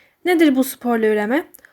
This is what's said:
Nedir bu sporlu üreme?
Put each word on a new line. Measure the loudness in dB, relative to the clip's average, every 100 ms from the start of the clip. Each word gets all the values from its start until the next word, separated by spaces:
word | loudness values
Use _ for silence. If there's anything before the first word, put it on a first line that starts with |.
| _ _ -2
Nedir | 2 2 2
bu |
sporlu | -2 -4 -4 -2 0
üreme? | -2 -2 -4 -6 -16 _